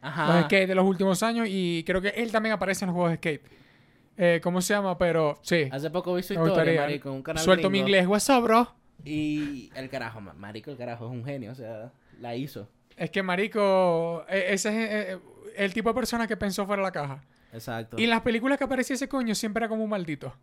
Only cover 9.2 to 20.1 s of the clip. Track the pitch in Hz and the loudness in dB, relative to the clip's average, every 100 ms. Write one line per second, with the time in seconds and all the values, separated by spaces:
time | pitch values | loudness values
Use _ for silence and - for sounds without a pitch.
9.2 | 151 151 147 135 101 - 131 131 113 113 | -2 -2 -4 -8 -12 -12 -10 -8 -8 -10
10.2 | 95 78 101 107 147 127 120 117 117 127 | -14 -14 -14 -12 -12 -10 -10 -8 -8 -8
11.2 | 127 139 107 127 113 107 120 - _ - | -6 -8 -10 -12 -12 -12 -14 -18 _ -14
12.2 | 120 120 143 - 104 _ _ - 165 196 | -8 -6 -8 -10 -16 _ _ -10 -4 -4
13.2 | 190 180 214 214 202 190 180 165 165 170 | -2 -2 -2 2 4 4 4 2 0 -4
14.2 | - 190 185 196 214 220 220 214 190 185 | -4 -2 0 0 0 -2 -2 -4 -4 -10
15.2 | - - 208 - 202 226 220 226 240 233 | -14 -20 -14 -4 -2 0 0 0 -2 -2
16.2 | 226 208 202 190 196 202 190 180 143 135 | -2 -2 -2 -2 -2 0 -2 -2 -6 -8
17.2 | - _ _ 113 120 117 113 120 233 226 | -16 _ _ -14 -8 -8 -6 0 2 2
18.2 | 247 226 262 277 269 254 247 262 269 269 | 0 0 0 0 0 -2 -2 -4 -4 -4
19.2 | 233 202 226 214 226 220 220 208 165 | -2 -2 -2 -2 -2 -2 -2 -4 -4